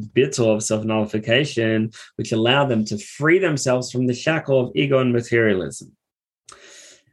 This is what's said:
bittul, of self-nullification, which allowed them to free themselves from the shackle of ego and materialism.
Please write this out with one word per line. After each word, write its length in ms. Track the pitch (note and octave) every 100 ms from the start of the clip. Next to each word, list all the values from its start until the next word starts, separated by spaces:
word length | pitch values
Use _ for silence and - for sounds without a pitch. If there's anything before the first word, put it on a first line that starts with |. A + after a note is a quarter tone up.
| G#2+
bittul, 440 | B2+ C#3+ - A2+ G#2+
of 80 |
self-nullification, 1300 | - A2 A2 A2 G#2+ A2 A2 A#2+ D3 - A2 A2 A2+ - - -
which 160 | A2+
allowed 340 | A2 A2+ C#3 C3+
them 180 | A2+ G#2+
to 120 | G#2
free 400 | - - D3 F3+
themselves 540 | F3+ C#3+ C3+ B2+ B2
from 160 | B2+ B2+
the 60 |
shackle 460 | B2 - D#3+ D3 C3+
of 120 | B2
ego 240 | - C#3+ C3
and 140 | B2+
materialism. 800 | A#2+ A#2 A#2 A2 F#2+ D2+ - - _ _ _ _ _ _ - - - - - _